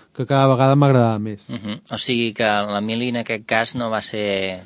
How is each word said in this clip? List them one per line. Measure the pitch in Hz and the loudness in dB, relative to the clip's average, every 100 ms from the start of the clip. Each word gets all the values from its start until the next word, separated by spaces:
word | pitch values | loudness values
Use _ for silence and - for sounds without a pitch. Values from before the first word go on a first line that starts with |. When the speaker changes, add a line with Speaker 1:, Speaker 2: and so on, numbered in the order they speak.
| _ | _
Speaker 1:
que | - 123 | -8 -2
cada | 139 135 | 2 4
vegada | 127 135 139 | 4 4 6
m'agradava | 143 127 117 107 | 6 6 4 0
més. | 107 104 - | -6 -10 -12
Speaker 2:
Mhm. | 120 104 - - | -10 -8 -10 -8
O | 110 | -6
sigui | - 120 113 | -2 -2 -2
que | 104 | 0
la | 110 104 104 101 | 0 0 -2 -4
mili | 107 113 123 | -4 -4 -4
en | 120 | -4
aquest | 113 110 110 | -6 -8 -2
cas | 113 113 127 | -2 -2 -4
no | 117 | -4
va | 107 | -4
ser | - 107 104 98 95 92 | -4 -4 -4 -2 -4 -8